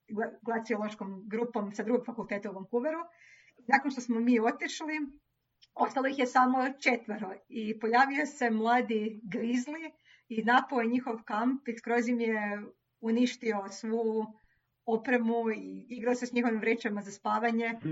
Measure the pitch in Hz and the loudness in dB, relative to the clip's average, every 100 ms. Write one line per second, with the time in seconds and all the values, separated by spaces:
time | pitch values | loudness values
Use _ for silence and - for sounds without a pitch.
0 | - 208 226 - - 226 220 208 214 - | -8 -4 -4 -4 -2 -2 -2 -2 -4 -6
1 | 196 190 214 220 240 214 202 - 214 247 | -10 -10 -6 -2 -2 -2 -4 -4 0 0
2 | 247 233 190 202 202 190 185 240 302 330 | 0 -8 -6 -6 -6 -10 -4 -2 0 -4
3 | 339 _ - - _ _ - 262 285 - | -8 _ -20 -20 _ _ 2 4 4 -2
4 | 240 226 240 233 226 - 330 - 311 311 | -2 2 4 6 4 0 -6 -6 -4 -4
5 | 285 - _ _ _ _ - - - 269 | -6 -8 _ _ _ _ -16 -2 0 0
6 | 262 269 254 262 254 262 262 269 262 240 | 0 0 2 4 4 4 0 0 0 0
7 | - 214 190 196 _ 233 214 220 220 240 | -2 -8 -8 -10 _ -8 -6 -2 2 4
8 | 269 277 285 - 240 220 226 247 220 220 | 4 2 -4 0 0 2 4 2 2 0
9 | 214 214 208 208 226 247 269 311 320 - | -2 -6 -8 -4 0 0 -2 -8 -10 -14
10 | _ _ _ 220 214 254 294 262 226 247 | _ _ _ -2 4 4 4 0 2 0
11 | 247 226 - 214 247 269 - 226 233 240 | -2 -6 -4 0 0 0 -4 -6 0 0
12 | 233 240 226 220 208 208 208 - _ _ | 2 0 0 0 -2 -4 -8 -18 _ _
13 | 226 226 247 - 226 208 196 - 220 226 | 0 2 2 0 -2 -2 -4 -8 -4 0
14 | 226 220 220 - _ _ _ _ - 220 | 0 0 -4 -10 _ _ _ _ -2 -2
15 | 262 247 226 233 226 214 185 - - 240 | 2 2 2 0 0 -4 -8 -14 -12 -4
16 | 233 247 240 240 240 220 226 240 220 208 | -2 0 0 0 0 0 0 0 -2 -4
17 | 196 196 214 214 233 226 226 226 156 | -8 -6 -2 0 0 0 -2 -4 -4